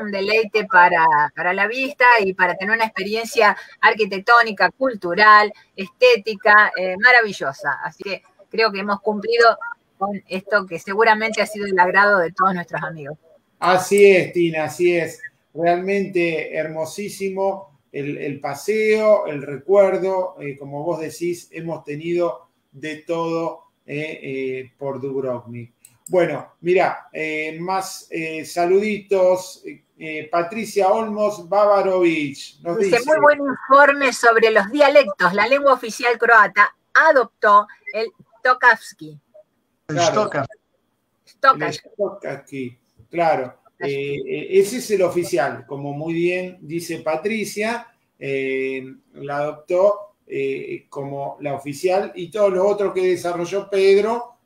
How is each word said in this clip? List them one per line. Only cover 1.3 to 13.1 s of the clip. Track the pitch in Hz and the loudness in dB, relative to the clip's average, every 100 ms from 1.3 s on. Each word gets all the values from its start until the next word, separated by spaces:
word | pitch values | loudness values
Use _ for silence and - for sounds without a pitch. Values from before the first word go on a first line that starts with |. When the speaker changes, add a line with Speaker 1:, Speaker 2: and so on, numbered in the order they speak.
Speaker 1:
para | - 175 | -4 -4
la | 196 202 | -2 -4
vista | 254 269 - 240 233 | -4 -6 2 4 4
y | 196 | 2
para | 185 180 - | 0 -2 -2
tener | 190 | -4
una | 226 | -2
experiencia | 220 190 196 220 233 254 208 - - - | -2 -4 -6 -6 -4 2 2 0 -8 -2
arquitectónica, | 214 226 202 196 196 240 226 202 185 | 0 0 -2 -2 4 4 4 0 -2
cultural, | - 269 220 175 175 214 208 208 - _ | 0 -4 -4 -4 4 8 8 6 -2 _
estética, | - 196 _ 254 233 208 202 214 208 208 - | -14 -14 _ 4 4 0 -2 4 6 6 0
eh, | 185 185 | -4 0
maravillosa. | 240 254 220 - 147 135 165 131 | 4 4 2 -4 -8 -6 -6 -6
Así | 156 - | -8 -12
que | 190 185 _ _ _ | -12 -12 _ _ _
creo | 208 226 | -2 -2
que | 196 | -2
hemos | 202 202 | -4 -4
cumplido | 220 208 214 233 233 208 - - _ _ | -4 -4 -2 4 4 4 -4 -14 _ _
con | 196 202 - | -6 -6 -8
esto | 190 - 208 185 | -10 -2 -2 -2
que | 165 | -8
seguramente | - 196 226 214 220 214 | -6 2 4 2 0 -2
ha | 208 | -4
sido | 208 | -4
del | 202 185 | -4 0
agrado | 185 190 202 202 | 2 4 4 4
de | 165 | 0
todos | - 185 | 0 -2
nuestros | 185 170 160 | -2 -6 -8
amigos. | 160 160 139 | -10 -10 -14